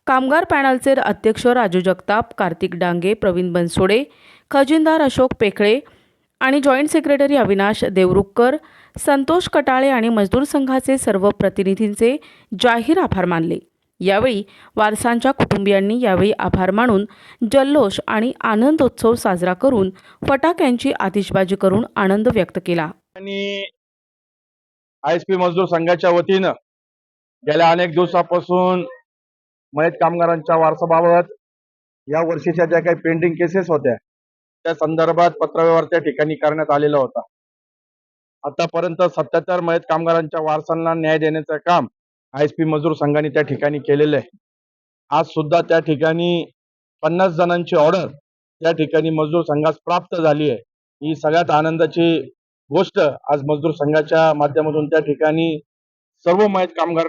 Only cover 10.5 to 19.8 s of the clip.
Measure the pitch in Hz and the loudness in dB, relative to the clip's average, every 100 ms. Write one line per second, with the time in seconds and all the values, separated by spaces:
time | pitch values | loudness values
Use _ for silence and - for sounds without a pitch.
10.5 | 285 262 262 262 262 - 196 202 - 196 | -2 0 -2 0 -2 0 0 0 0 -2
11.5 | 196 190 196 214 202 226 294 - _ - | -2 -2 0 -2 0 0 -2 -10 _ -14
12.5 | 185 247 233 226 349 294 190 180 165 165 | 0 2 2 0 0 0 0 0 0 -2
13.5 | 170 - _ _ - 180 196 254 202 208 | -6 -10 _ _ -4 0 2 0 -2 -8
14.5 | - - - 214 214 240 233 262 - - | -16 -8 0 0 0 -2 0 0 0 -2
15.5 | 202 202 196 196 240 233 180 202 - 185 | 0 2 2 2 0 0 2 0 0 -4
16.5 | 185 185 208 247 196 208 - - - 220 | -2 -2 2 2 2 -2 -12 -16 -6 0
17.5 | 277 269 294 202 - - 214 240 - 226 | 2 4 2 2 -2 -4 -2 -2 -4 -2
18.5 | 214 262 320 262 - 226 240 220 175 180 | 2 2 2 0 0 0 2 0 0 -2
19.5 | 180 269 233 | 0 0 2